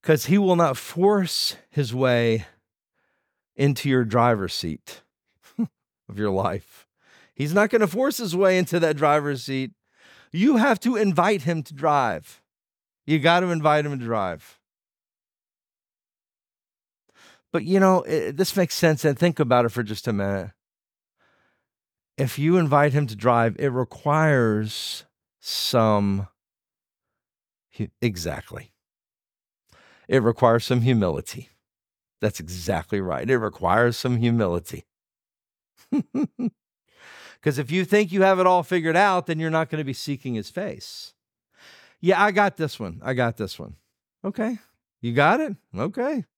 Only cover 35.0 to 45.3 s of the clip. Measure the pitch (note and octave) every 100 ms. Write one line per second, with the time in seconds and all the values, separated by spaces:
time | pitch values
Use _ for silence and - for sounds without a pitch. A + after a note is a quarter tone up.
35 | _ _ _ _ _ _ _ _ _ C#4+
36 | - C4 D4 - B3 _ _ _ _ _
37 | - - - - D#3 C3+ B2+ F3 F3+ G#3
38 | G3+ F#3+ F#3+ F#3+ F#3 F3+ - F3+ D#3+ E3
39 | G3+ F#3 - D#3+ D#3+ D#3+ D#3+ D3+ C3+ C3
40 | - C#3 C3 A#2 G2+ - G#3 - - -
41 | - _ _ _ _ _ - - _ _
42 | E3+ F3+ G#3 G3 G3+ - D#3 - G2 E2+
43 | - B2+ A#2+ A2+ G2+ - C#2 - _ _
44 | _ _ F#3+ G3 A3 A#3 _ _ _ _
45 | A#2 A#2+ D3